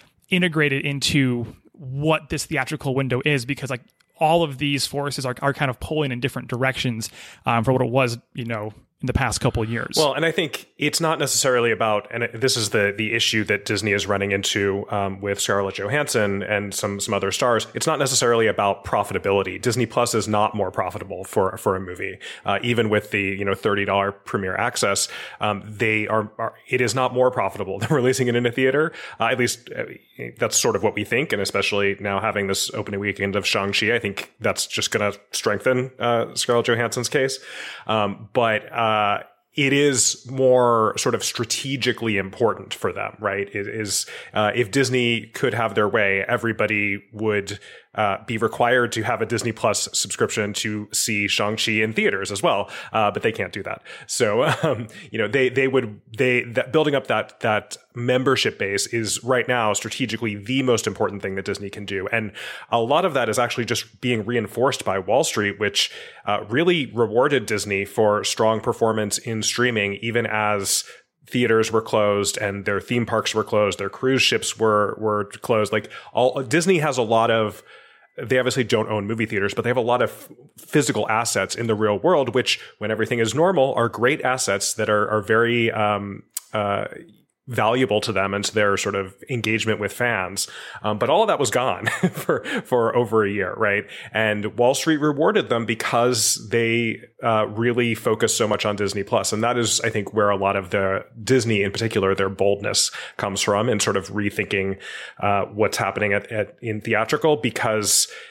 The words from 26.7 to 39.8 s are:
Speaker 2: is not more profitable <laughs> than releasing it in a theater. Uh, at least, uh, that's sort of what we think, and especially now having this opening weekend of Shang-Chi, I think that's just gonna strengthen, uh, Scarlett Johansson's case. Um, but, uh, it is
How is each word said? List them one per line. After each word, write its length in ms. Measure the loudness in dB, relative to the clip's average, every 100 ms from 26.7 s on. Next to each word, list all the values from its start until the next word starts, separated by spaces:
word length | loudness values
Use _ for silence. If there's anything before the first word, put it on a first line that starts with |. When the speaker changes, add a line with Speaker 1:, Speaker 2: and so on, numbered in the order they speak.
| 0
Speaker 2:
is 120 | 0
not 200 | 0 0
more 160 | 2 2
profitable 480 | 2 -2 -2 -6 -4
<laughs> 0 |
than 100 | 0
releasing 400 | 2 4 2 2
it 80 | 2
in 80 |
a 80 | 0
theater. 400 | 2 2 2 0 -4 -12 -2
Uh, 100 | 0
at 100 | 2
least, 320 | 0 -2 -10
uh, 100 | -10 -10 -12 _ -14 -14 -4
that's 200 | -2 2
sort 180 | 2 2
of 60 |
what 120 | 0
we 100 | 0
think, 280 | 0 0 0
and 80 | -2
especially 560 | 0 0 0 2 0 0
now 200 | -2 -2
having 280 | 0 0 0
this 220 | -2 -4
opening 260 | -6 -6 -4
weekend 340 | -4 -2 -2
of 120 | 0 0
Shang-Chi, 480 | 0 0 0 2
I 40 | 0
think 360 | -2 -6 -12 -4
that's 260 | -2 -2 -4
just 240 | -4 -2
gonna 240 | 0 0 -2 _
strengthen, 580 | -4 0 0 2 2 0 -2
uh, 360 | 0 0 0
Scarlett 320 | -2 0 2 2
Johansson's 420 | 2 0 -2 -2
case. 300 | 0 0 -4 -12 -14 -14 -10 -2
Um, 420 | 0 0 -4 -6
but, 360 | 0 2 0 -2
uh, 200 | -2 2 2 2 0 -4 _ _
it 180 | -2 2
is 560 | 4